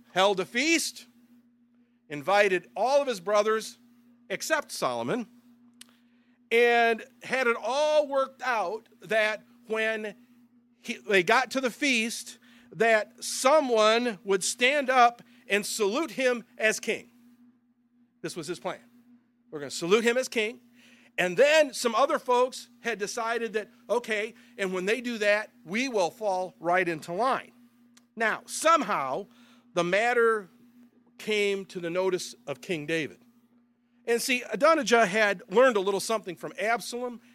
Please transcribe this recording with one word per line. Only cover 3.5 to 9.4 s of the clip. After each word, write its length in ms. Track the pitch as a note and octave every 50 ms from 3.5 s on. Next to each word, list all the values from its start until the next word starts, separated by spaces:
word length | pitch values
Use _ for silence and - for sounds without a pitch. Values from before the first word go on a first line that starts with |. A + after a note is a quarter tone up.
| A3 A3 - - - _ _ _ _ _ _ _ _ _ _ -
except 420 | G3 - - - D#4 D4 - -
Solomon, 560 | - - - C3+ B2 A#2 A2+ B2+ F#3 B3 A3 - _ - _ _ _ _ _ _ _ - - _ _ _ _ _ _ _ _ _ _ _ _ -
and 540 | A3+ A#3 A#3+ A#3+ A#3+ A#3 A#3 A#3 A3+ A3 G#3+ - _ _ -
had 240 | - A#3+ C4 C4
it 100 | A#3 A#3 A3 G#3
all 440 | G#3+ B3+ C#4+ D4+ D4+ D4+ D4+ D4
worked 340 | C4+ C#4 C4+ C4+ C4 B3+ - B3
out 460 | B3+ B3 A3 F#3+ - G#3+ A3+ - _ _ _ F#3+
that 400 | E3+ G#3+ A3 G#3+ G#3+ G#3+ G3+